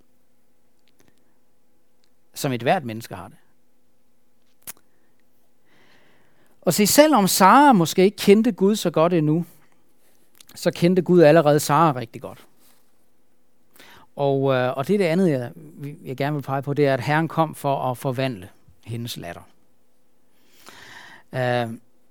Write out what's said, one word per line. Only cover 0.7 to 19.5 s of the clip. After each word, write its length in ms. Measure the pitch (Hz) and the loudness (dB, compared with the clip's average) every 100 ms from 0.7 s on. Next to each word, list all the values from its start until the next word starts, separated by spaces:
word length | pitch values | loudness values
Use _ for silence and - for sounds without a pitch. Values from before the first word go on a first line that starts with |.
| _ - - - _ _ _ _ _ _ _ _ _ _ _ _ | _ -20 -20 -20 _ _ _ _ _ _ _ _ _ _ _ _
Som 180 | - 143 | -10 -6
et 100 | 123 | -4
hvert 220 | 123 185 | -4 -4
menneske 300 | 123 110 - | -6 -14 -14
har 140 | 95 95 | -16 -18
det. 80 | 156 - _ _ _ _ _ _ _ _ _ _ - - - - - _ _ _ _ _ _ _ _ _ - _ _ _ _ _ _ | -20 -20 _ _ _ _ _ _ _ _ _ _ -20 -20 -20 -20 -20 _ _ _ _ _ _ _ _ _ -20 _ _ _ _ _ _
Og 140 | - | -4
se, 120 | - 208 | 0 2
selvom 400 | - 311 247 185 | 4 4 4 0
Sara 460 | - 190 247 294 | 4 6 6 6
måske 320 | 208 160 - | 4 2 2
ikke 120 | 185 - | 0 2
kendte 360 | - 202 233 | 2 4 2
Gud 240 | 180 190 214 | 0 0 0
så 140 | 175 | -2
godt 220 | 160 170 | 0 0
endnu, 320 | 180 151 165 170 - _ _ _ _ _ _ _ - - | 2 0 -2 -4 -14 _ _ _ _ _ _ _ -20 -20
så 160 | - 175 | -8 -6
kendte 320 | - 170 185 | -2 0 0
Gud 200 | 165 180 | 2 6
allerede 380 | 151 165 147 147 | 8 6 4 2
Sara 340 | - 147 165 | 2 2 2
rigtig 280 | 127 117 113 | 0 -8 -14
godt. 240 | 95 - - _ - _ _ _ _ _ _ _ _ _ _ - - - - - | -18 -20 -20 _ -20 _ _ _ _ _ _ _ _ _ _ -20 -20 -20 -18 -6
Og, 380 | 143 139 135 | -2 0 0
øh, 220 | 131 127 131 | 0 -2 -4
og 120 | 139 | -2
det 60 | |
er 40 | 208 | -2
det 60 | |
andet, 260 | 175 165 185 | 0 0 0
jeg, 220 | 131 120 - - - 143 151 | -2 -6 -14 -20 -18 -16 -16
jeg 120 | 143 131 | -12 -8
gerne 200 | 139 151 | -6 -6
vil 60 | |
pege 200 | 131 139 | -6 -6
på, 120 | 139 | -4
det 120 | 139 139 | -2 0
er, 80 | |
at 60 | 131 | 0
Herren 280 | 120 151 160 | -2 -2 -2
kom 260 | - 156 | -2 -4
for 360 | 147 143 139 131 | -4 -6 -4 -6
at 80 | 123 | -6
forvandle 500 | 143 127 131 104 92 - - - | -8 -6 -6 -8 -16 -20 -20 -20
hendes 320 | - 113 120 - | -14 -12 -12 -12
latter. 260 | 85 85 - | -14 -16 -20